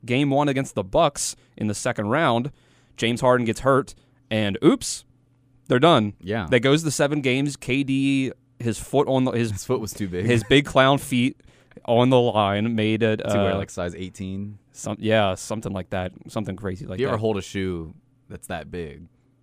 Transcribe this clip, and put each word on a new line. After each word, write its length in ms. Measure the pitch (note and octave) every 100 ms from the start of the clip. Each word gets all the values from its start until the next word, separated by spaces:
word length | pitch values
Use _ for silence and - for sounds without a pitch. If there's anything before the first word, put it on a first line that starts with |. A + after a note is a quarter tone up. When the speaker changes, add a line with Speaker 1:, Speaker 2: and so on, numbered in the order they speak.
Speaker 1:
Game 280 | A#2+ B2 C#3+
one 180 | C3+ C#3+
against 240 | C3+ C3+
the 100 | -
Bucks 520 | F#2+ D3 D#3+ - - - _ -
in 120 | G#2+
the 80 | G#2
second 320 | B2+ A#2 G#2
round, 440 | C#3 D#3+ A#2 C3+ - _ _ _ -
James 240 | A#2 A#2+
Harden 240 | B2+ B2+ A#2
gets 140 | A2
hurt, 340 | C3 C3 - - _ _ _
and 260 | A2 G#2 F#2+
oops, 420 | D3+ C4+ - - _ _ _ _ _ _ -
they're 100 | B2
done. 360 | D#3 D3 G#2 -
Speaker 2:
Yeah. 280 | F2+ A2 F#2+
Speaker 1:
That 120 | B2+
goes 200 | C3 D3+
the 80 | D#3+
seven 320 | - C#3+ D3+
games. 340 | C3 B2+ D3 C#3
K 280 | - C3
D, 480 | C3+ C3+ C3+ C#3 C3+ - _ _
his 200 | A#2 G#2
foot 280 | - C3 C3
on 180 | C3 C3
the, 60 |
his 180 | A#2 A#2
Speaker 2:
His 140 | G2 -
foot 140 | B2+
was 120 | G#2+
too 140 | - G2+
big. 180 | F2 G#2+
Speaker 1:
his 180 | A#2+ A2
big 200 | C3+ C#3+
clown 320 | C3+ C3+ C#3
feet 420 | - B2 B2 - - _ _ - -
on 240 | A#2 B2
the 100 | C3
line 540 | A#2+ G#2 G2+ G2+ A2+ A2+
made 280 | G#2+ A2
it, 140 | A2 A2
Speaker 2:
Does 160 | G2+
he 40 | G2+
wear, 140 | G2
Speaker 1:
uh, 40 | G2
Speaker 2:
like, 120 | F#2+
size 240 | - F2 E2+
eighteen? 600 | F#2 - F#2+ F#2+ G2+ G#2 _
Speaker 1:
some, 220 | - - G#2
yeah, 360 | G#2+ A2 G2+ F#2
something 360 | - G#2+ G#2+
like 180 | F#2+ F#2
that. 200 | F#2+ F#2 - -
Something 280 | A2+ G2 F#2
crazy 300 | G2+ F#2 -
like 80 | F#2+
Speaker 2:
If 60 |
you 60 | C3
ever 100 | A#2
Speaker 1:
that. 40 |
Speaker 2:
hold 160 | A2 G2+
a 40 |
shoe 520 | F#2 G2+ F#2+ F2 D#2+ - _ _ _
that's 180 | G2 -
that 240 | F2 D2
big, 360 | F2+ D#2+ C#2+ F2 _ _ _